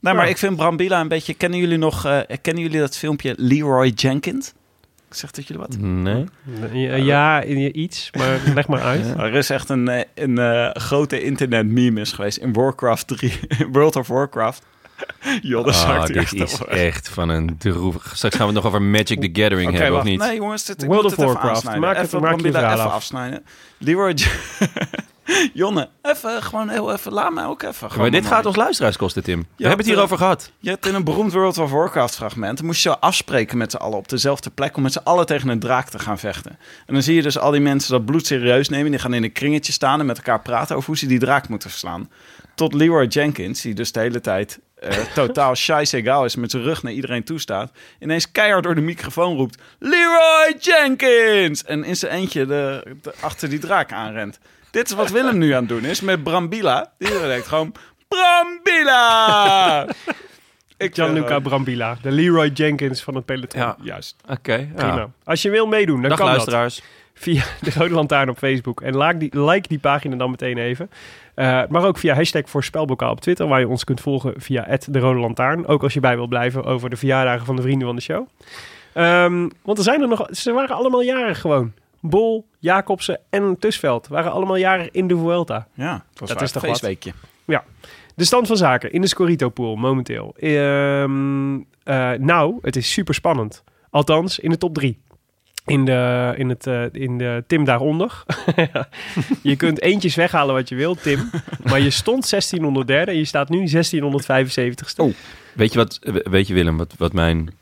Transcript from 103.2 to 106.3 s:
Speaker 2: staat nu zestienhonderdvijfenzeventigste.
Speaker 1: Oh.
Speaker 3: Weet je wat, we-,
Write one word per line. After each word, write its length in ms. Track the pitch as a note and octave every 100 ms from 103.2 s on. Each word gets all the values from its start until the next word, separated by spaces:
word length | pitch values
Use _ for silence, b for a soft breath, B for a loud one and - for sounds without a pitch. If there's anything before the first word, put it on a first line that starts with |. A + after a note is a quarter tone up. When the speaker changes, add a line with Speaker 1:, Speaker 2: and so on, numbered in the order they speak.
Speaker 2:
staat 240 | D3+ D3 C#3+
nu 200 | E3+ F#3
zestienhonderdvijfenzeventigste. 1300 | D#3 E3 E3 C#3+ C#3 - C3 C3 C3 B2 A#2+ - -
Speaker 1:
Oh. 120 | D#3 - B B B
Speaker 3:
Weet 200 | - A2
je 60 | A#2+
wat, 200 | A#2 -
we-, 240 | - F#2+ -